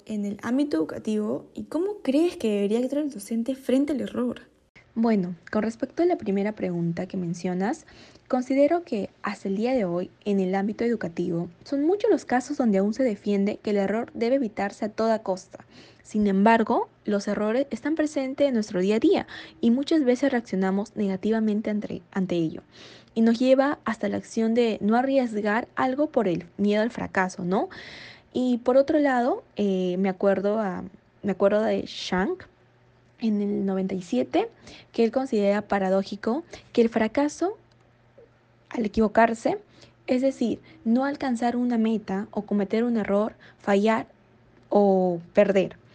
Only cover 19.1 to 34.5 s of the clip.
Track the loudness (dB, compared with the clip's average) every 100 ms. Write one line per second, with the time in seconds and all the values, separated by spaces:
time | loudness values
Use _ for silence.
19.1 | 2 -2 -12 -18 -2 2 2 2 2 4
20.1 | 2 2 0 -2 -2 0 0 -4 -4 -4
21.1 | -2 -2 0 0 0 -2 -4 -6 -10 -8
22.1 | -4 -2 0 -2 -6 -16 -20 -20 -20 -6
23.1 | 2 4 4 4 4 4 0 -6 -4 -4
24.1 | -4 -6 -2 0 2 2 2 2 2 2
25.1 | 2 0 -2 0 -2 -2 -2 -2 0 0
26.1 | 2 0 -2 -4 -2 0 2 0 -4 -4
27.1 | -2 -2 -2 -2 -2 -2 -8 -18 -20 -20
28.1 | -20 _ -2 0 0 2 4 4 4 4
29.1 | 2 0 -2 -6 -2 0 0 0 0 -2
30.1 | 0 0 2 0 -2 -4 -6 -12 -18 _
31.1 | _ -6 2 2 4 0 -2 -4 -10 -4
32.1 | -2 -2 -4 -10 _ _ _ _ _ _
33.1 | -6 -2 -2 -2 -2 -2 -2 -4 -6 -4
34.1 | -4 0 -2 -2